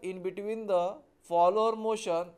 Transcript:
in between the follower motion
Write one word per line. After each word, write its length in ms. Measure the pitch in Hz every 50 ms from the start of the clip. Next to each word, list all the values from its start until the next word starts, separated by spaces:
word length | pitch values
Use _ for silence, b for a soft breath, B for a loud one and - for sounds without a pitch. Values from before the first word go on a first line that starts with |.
in 220 | - 185 185 185 175
between 420 | 185 185 202 202 214 226 220 220
the 300 | 202 190 175 175 185 214 208 - _ _ _
follower 540 | _ - 170 170 175 180 196 220 220 233 226
motion 540 | 220 220 220 220 214 - 190 165 165 175 175 -